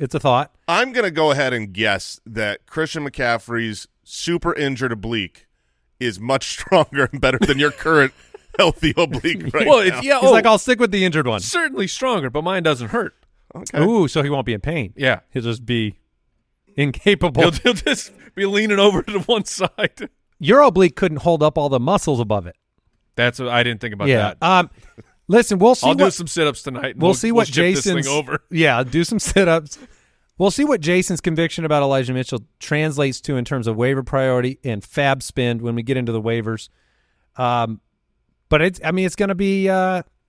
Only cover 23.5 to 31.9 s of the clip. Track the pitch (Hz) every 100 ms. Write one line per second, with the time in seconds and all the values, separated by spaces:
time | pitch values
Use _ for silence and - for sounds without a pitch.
23.5 | 120 120 110 120 104 104 120 104 85 175
24.5 | 185 - _ - - - _ - 220 -
25.5 | 190 226 254 254 277 190 - 165 170 151
26.5 | - 139 120 131 131 170 - 220 233 190
27.5 | 131 175 196 202 170 135 147 - 147 -
28.5 | 160 156 120 131 156 170 220 - 196 180
29.5 | 165 151 - - _ _ _ _ - 190
30.5 | - 294 220 151 180 180 170 175 160 165
31.5 | - 156 147 139